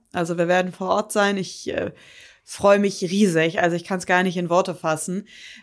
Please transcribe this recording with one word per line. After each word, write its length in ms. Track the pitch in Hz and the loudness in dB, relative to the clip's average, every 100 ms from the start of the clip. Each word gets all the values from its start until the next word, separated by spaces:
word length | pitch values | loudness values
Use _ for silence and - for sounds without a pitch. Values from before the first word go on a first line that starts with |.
| _ | _
Also 260 | - 170 170 | -6 -4 0
wir 100 | 170 | 2
werden 240 | 180 185 | 2 0
vor 160 | - 185 | -4 0
Ort 240 | 196 214 | 0 0
sein. 240 | 208 202 202 | 0 2 0
Ich, 360 | 190 - - | -4 -8 -6
äh, 200 | - - - - - - - | -4 -6 -8 -20 -20 -20 -20
freu 340 | - - 202 202 | -16 0 4 6
mich 240 | 202 - | 4 -2
riesig. 580 | 180 196 208 160 160 185 | -2 2 4 4 2 2
Also 160 | 175 170 | 0 0
ich 80 | |
kann's 220 | 170 185 175 | -4 -6 0
gar 160 | 180 | 0
nicht 140 | 185 175 | 2 -2
in 140 | 175 | 0
Worte 240 | 170 185 | 2 0
fassen. 520 | 160 165 156 - 185 196 - - - | -4 -4 -2 -4 -8 -10 -18 -20 -20